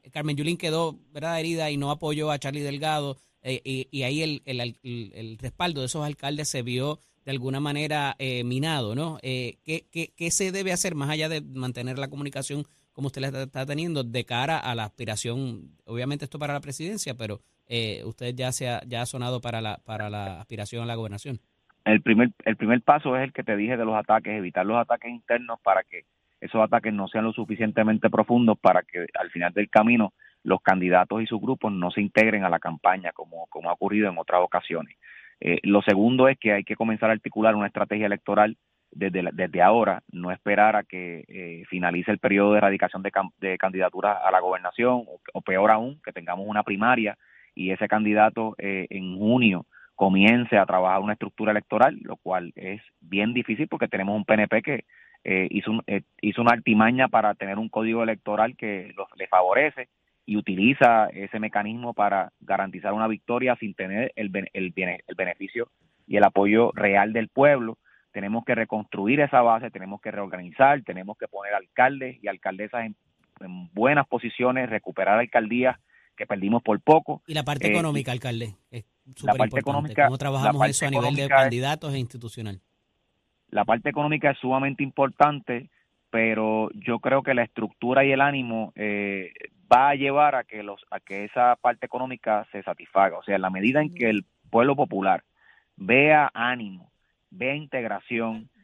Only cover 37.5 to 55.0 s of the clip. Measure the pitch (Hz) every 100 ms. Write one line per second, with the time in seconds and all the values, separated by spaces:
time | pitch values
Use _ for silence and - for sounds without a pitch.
37.5 | 107 101 - 101 107 104 101 - 101 107
38.5 | 113 _ _ _ - 95 92 87 76 90
39.5 | 87 90 117 104 90 - 87 90 92 -
40.5 | 101 107 107 98 92 90 85 - 95 87
41.5 | 85 92 92 87 87 90 104 - 98 101
42.5 | 104 98 98 90 98 95 98 92 - 98
43.5 | 92 95 92 90 92 98 101 95 92 90
44.5 | 92 90 - 120 127 113 87 - 101 -
45.5 | 95 104 110 120 147 - 90 85 90 101
46.5 | 107 107 98 117 123 107 98 _ _ _
47.5 | - 92 95 107 107 107 107 107 - 113
48.5 | - 98 95 90 98 92 92 107 127 117
49.5 | 92 - _ - - 98 95 101 120 120
50.5 | 107 95 92 92 95 104 107 101 - 107
51.5 | 107 - 107 131 - - - - 92 87
52.5 | - 95 104 - _ 82 95 107 123 117
53.5 | 107 156 160 - 104 98 104 101 107 104
54.5 | 110 110 127 - _